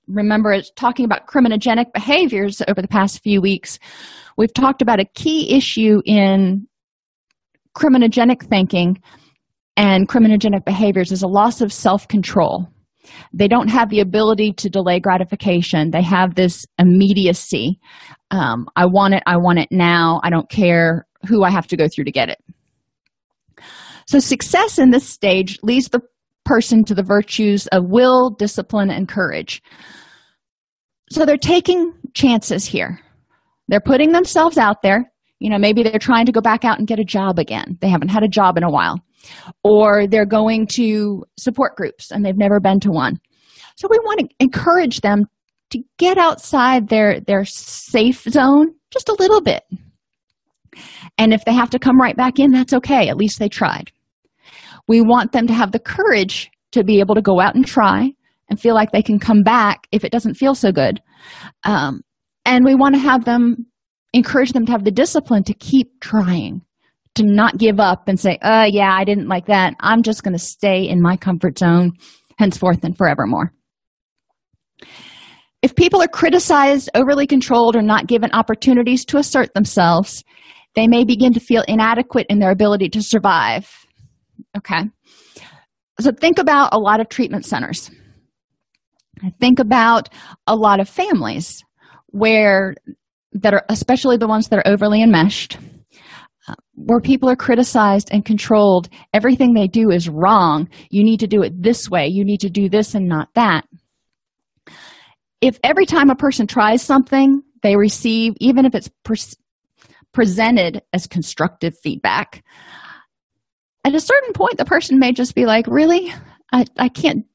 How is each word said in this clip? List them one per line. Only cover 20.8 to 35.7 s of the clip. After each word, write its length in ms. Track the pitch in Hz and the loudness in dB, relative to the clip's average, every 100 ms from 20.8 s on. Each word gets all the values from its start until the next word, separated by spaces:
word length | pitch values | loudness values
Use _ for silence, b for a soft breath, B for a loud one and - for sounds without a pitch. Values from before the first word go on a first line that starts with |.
| 165 165 - _ 190 | 0 -2 -8 _ -2
who 180 | 220 | 0
I 80 | 185 | 2
have 160 | 190 - | 0 -4
to 100 | 160 | -2
go 100 | 156 | -2
through 160 | - | -4
to 80 | 147 | -6
get 160 | 131 117 | -4 -4
it." 120 | - _ _ _ _ _ _ _ _ _ _ _ _ B B B B - | -6 _ _ _ _ _ _ _ _ _ _ _ _ B B B B -2
So 120 | 285 | 0
success 580 | - 254 - 349 427 - | 0 -4 -2 0 0 2
in 120 | 262 | 4
this 180 | 247 - | 4 0
stage 500 | - 202 185 190 - | -4 0 0 -2 -6
leaves 240 | 208 247 254 | -2 -2 -2
the 140 | 247 - _ _ _ - | -4 -6 _ _ _ -2
person 360 | 226 - 226 214 | -2 2 2 2
to 100 | 196 | -2
the 80 | |
virtues 640 | 190 202 208 - 214 202 - | 0 -2 -2 -2 -2 -2 -2
of 160 | 190 180 | -2 0
will, 440 | 208 254 254 254 | 2 4 2 0
discipline, 600 | 208 208 - - 214 196 | -2 -6 -6 -6 -4 -4
and 180 | 160 190 | -4 -6
courage. 540 | - 180 73 - - b b b b b b b b _ _ _ _ _ _ _ | -6 -6 -6 -10 -14 b b b b b b b b _ _ _ _ _ _ _
So 140 | 285 302 | -2 0
they're 120 | 285 | 0
taking 560 | - 359 349 359 339 - - | 2 0 2 0 -2 -6 -14
chances 520 | - 277 233 - 175 - | -2 0 0 -2 -6 -6
here. 340 | - 82 175 _ _ _ _ _ _ - | -6 -6 -10 _ _ _ _ _ _ -4
They're 140 | 202 | -2
putting 320 | - 262 311 | 0 2 2
themselves 440 | 339 359 349 320 330 | 2 0 2 2 2
out 240 | 214 202 | 0 0
there. 300 | 196 202 247 _ _ _ | 0 0 -2 _ _ _
You 100 | 208 | -4
know, 80 | 208 | 0
maybe 260 | 202 | 2